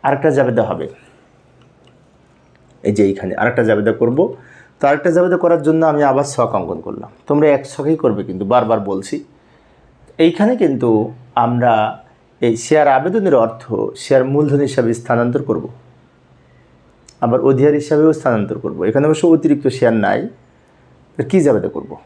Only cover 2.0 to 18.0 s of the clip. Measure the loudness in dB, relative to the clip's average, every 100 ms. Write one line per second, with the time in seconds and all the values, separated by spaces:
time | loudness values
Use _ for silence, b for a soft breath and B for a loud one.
2 | _ _ _ _ _ _ _ _ -4 0
3 | 0 0 -6 -2 -2 0 0 2 0 0
4 | 0 0 -2 B B B B _ 0 2
5 | 2 2 2 2 2 2 2 2 2 2
6 | 2 2 -2 -2 -2 -2 -6 -10 -10 -14
7 | -16 -20 -2 2 2 2 -2 -6 -4 0
8 | 0 -2 -6 -8 0 0 2 -2 -2 -6
9 | -6 -12 -12 b b b b b b _
10 | _ 0 0 2 0 2 0 0 0 0
11 | 0 -10 -8 -2 0 0 2 2 0 -6
12 | b b _ _ -2 -2 0 2 4 2
13 | 0 -2 2 2 2 -4 -8 -4 -4 -8
14 | 0 0 2 0 2 0 0 0 -2 -4
15 | -2 0 0 -2 -4 -6 -6 -16 _ _
16 | _ _ _ _ b b b b _ _
17 | _ _ -2 2 2 4 4 2 0 2